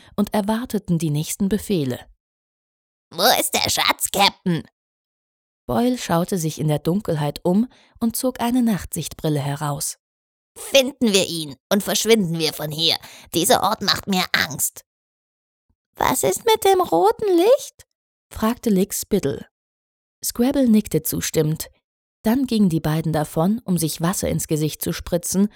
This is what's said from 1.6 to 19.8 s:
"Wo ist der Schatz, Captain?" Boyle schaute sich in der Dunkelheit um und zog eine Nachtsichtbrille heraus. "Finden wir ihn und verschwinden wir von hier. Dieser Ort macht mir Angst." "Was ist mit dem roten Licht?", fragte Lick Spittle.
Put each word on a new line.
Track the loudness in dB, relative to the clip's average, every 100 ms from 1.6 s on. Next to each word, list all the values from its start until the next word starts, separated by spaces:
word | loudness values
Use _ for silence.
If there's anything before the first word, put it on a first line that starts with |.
| -2 -2 -2 -4 -10 _ _ _ _ _ _ _ _ _ _
"Wo | 0 2 2
ist | 0 -2
der | -2
Schatz, | 0 0 -2 -2
Captain?" | 2 0 0 -2 -2 -4 _ _ _ _ _ _ _ _ _ -4
Boyle | 0 0 0
schaute | 0 0 0 -2
sich | -2 -2
in | 0
der | 0
Dunkelheit | 0 -2 -2 -2 -2 -2
um | 2 2 0 -4 _ _
und | -4 -2
zog | -4 -2
eine | 0 2
Nachtsichtbrille | 2 0 -4 -8 -8 -4 -2 0
heraus. | -2 -4 -4 -4 -6 -10 _ _ _ _ _ -18
"Finden | 0 2 2 0 2
wir | 2 0
ihn | -2 -8 -12 _
und | -2
verschwinden | 0 -2 2 2 2 0
wir | -2
von | -4 -6
hier. | -2 0 0 -4 -20 -6
Dieser | -2 2 2
Ort | 2 -2
macht | -2 -4 -2
mir | -2 0
Angst." | -2 -2 -4 -6 -8 -18 _ _ _ _ _ _ _ _ _ _ -2
"Was | 0 2
ist | 0 0 0
mit | 2
dem | 4 2
roten | 2 2 2 2 2 2
Licht?", | 4 4 0 -18 -20 _ _ _ _
fragte | -4 -2 0 0
Lick | 2 2
Spittle. | -4 -2 -2 0 -6 -10 _ _ _